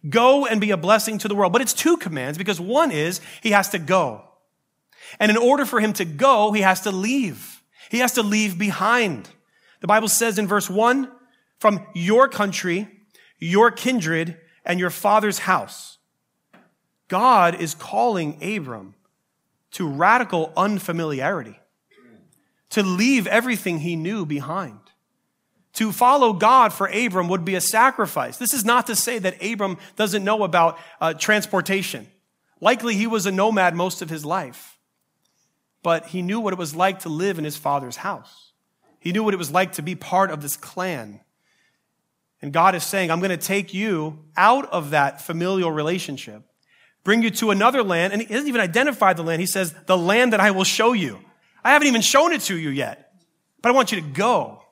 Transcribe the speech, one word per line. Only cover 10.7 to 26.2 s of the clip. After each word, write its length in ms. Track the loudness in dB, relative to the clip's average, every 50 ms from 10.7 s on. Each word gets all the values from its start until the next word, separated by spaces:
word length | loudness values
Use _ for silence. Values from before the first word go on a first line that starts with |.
one, 400 | 0 2 2 2 2 2 -2 -6 -10 _ _ _ _ _ _ _ _ _
"From 280 | 0 2 2 2 -6 -10 -8
your 340 | -4 0 2 6 6 4 4
country, 600 | 2 -2 -4 -2 -2 -4 -4 -2 -2 -2 -4 -8 _ _ _ _ _ _ _ _ _ _
your 320 | -6 0 4 6 6 4
kindred, 680 | 4 0 -4 -2 -2 0 -2 -2 -2 -2 -2 -4 -8 -14 _ _ _ _ _
and 160 | -4 -2 0
your 100 | -2 -2
father's 500 | -4 -2 2 4 4 4 2 2 -2 -2
house." 580 | 0 0 0 0 0 -6 -14 -20 -20 -20 -20 _ _ _ _ _ _ _ _ _ _ _ _ -20 _ _ _ _ _ _ _ _ _ _
God 520 | -2 2 4 6 6 6 6 4 2 -2
is 140 | -6 -8 -8
calling 680 | -12 -12 -6 -2 0 0 0 0 -2 -4 -4 -6 -8
Abram 520 | -8 -8 -8 -6 -8 -10 -12 -14 -16 -20 _ _ _ _ _ _ _ _ _ _ _ _ _ _ _ _
to 160 | -8 -6 -6 -6
radical 640 | -2 2 2 4 4 2 2 -2 -2 -4 -4 -2 -2
unfamiliarity, 1000 | -2 0 0 0 -4 -4 -6 -6 -4 -4 -4 -4 -2 -2 -2 -4 -4 -8 -12 -16 _ _ _ _ _ _ _ _ _ _ -20 -20 _ _ _ _ _ _ _ _ _ _ _
to 120 | -2 -2
leave 440 | -2 0 0 0 2 2 2 2 0
everything 520 | 2 0 0 2 0 -4 -4 -4 -4 -4 -4
he 180 | -4 -4 -4
knew 280 | -4 -4 -4 -4 -4 -4
behind. 540 | -4 -6 -6 -6 -6 -6 -6 -8 -8 -12 -18 _ _ _ _ _ _ _ _ _ _ _ _ _ _ _ _ _ _ _
To 180 | -4 -4 -4
follow 400 | 0 2 4 4 6 6